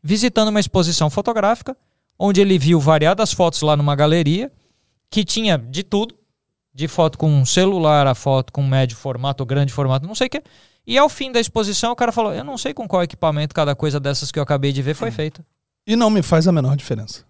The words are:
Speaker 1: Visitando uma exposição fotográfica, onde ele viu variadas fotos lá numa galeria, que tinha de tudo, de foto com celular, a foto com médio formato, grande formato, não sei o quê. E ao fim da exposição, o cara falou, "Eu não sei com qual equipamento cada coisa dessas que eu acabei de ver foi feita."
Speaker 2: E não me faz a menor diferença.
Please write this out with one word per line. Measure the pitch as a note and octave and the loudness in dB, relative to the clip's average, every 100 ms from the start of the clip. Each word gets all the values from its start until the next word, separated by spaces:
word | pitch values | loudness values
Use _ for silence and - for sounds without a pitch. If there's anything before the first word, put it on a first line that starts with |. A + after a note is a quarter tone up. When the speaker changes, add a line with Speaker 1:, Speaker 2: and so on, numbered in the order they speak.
Speaker 1:
Visitando | D3+ G#3 A#3 A3 G#3+ | -2 0 0 2 2
uma | G#3 | 2
exposição | G3 F#3+ E3+ E3+ D3+ | 0 0 0 0 0
fotográfica, | E3+ G3+ A3+ G3+ A#3 - C4 _ _ _ _ | 0 -2 0 0 -2 -6 -14 _ _ _ _
onde | G3 G3 | 0 4
ele | G3 F#3 | 4 4
viu | C#3 E3+ | 4 2
variadas | C#3+ D#3 D3+ F#3+ A3 | 4 4 4 2 -2
fotos | - E3+ - | 2 0 2
lá | D3+ D3 | 0 2
numa | D3 | 2
galeria, | C#3 D3+ E3 D3 F3 C4+ _ _ _ _ _ _ | 2 2 2 2 0 -4 _ _ _ _ _ _
que | G#3+ | -4
tinha | G3+ - A3 D#3+ | -2 -2 0 -2
de | A#2 C#3 | -4 -10
tudo, | G3 G3+ A3+ - _ _ _ _ _ | -4 -2 -2 -8 _ _ _ _ _
de | C3 D#3 | -8 -6
foto | - D#3+ - | 0 0 2
com | D#3 C#3+ | 2 2
celular, | C3 - F#3+ F#3+ D#3 D3 C#3 | 2 2 2 2 2 4 4
a | |
foto | B2 - C3+ C3 | 0 0 0 -2
com | - | -4
médio | C3+ C3 C3 A2+ | 0 0 0 -4
formato, | C#3 B2 C#3 C3+ | -10 -6 -6 -6
grande | B2+ C#3 C#3 | -4 0 -2
formato, | B2 C3+ C3 D#3 | -2 -2 -2 -4
não | |
sei | A3 B3+ | -4 -4
o | |
quê. | C#4+ _ _ _ _ - | -4 _ _ _ _ -2
E | B3 | 2
ao | D4 | 2
fim | - C4+ | 0 -4
da | B3+ | -2
exposição, | A3+ A3+ G#3 G3+ A3+ | -2 -2 -2 -2 -4
o | A#3+ | -2
cara | A#3+ | -2
falou, | A3+ G#3+ | 0 -2
"Eu | G3+ | -4
não | C#4 B3+ | -8 -8
sei | C4+ | -8
com | C#4+ A3 | -8 -4
qual | F#3 | -2
equipamento | F3 - E3 D3+ D3+ | -2 -2 -2 -2 -4
cada | - D3 | -2 -2
coisa | C#3 D#3 C#3+ | 0 -2 -2
dessas | C#3 C#3 C3+ | -4 -4 -4
que | - | -6
eu | |
acabei | C#3 C#3+ C#3 | -2 -2 0
de | C#3 | -2
ver | C3+ | -4
foi | D#3 A3 | -4 -6
feita." | A2+ D#3 - - _ _ _ - | -6 -8 -10 -20 _ _ _ -2
Speaker 2:
E | |
não | A3+ A3+ | 2 4
me | G#3+ | 2
faz | - E3 E3 | 2 2 4
a | |
menor | E3+ C3 C#3+ | 2 2 -2
diferença. | - A2+ G#2+ - | -2 -8 -8 -16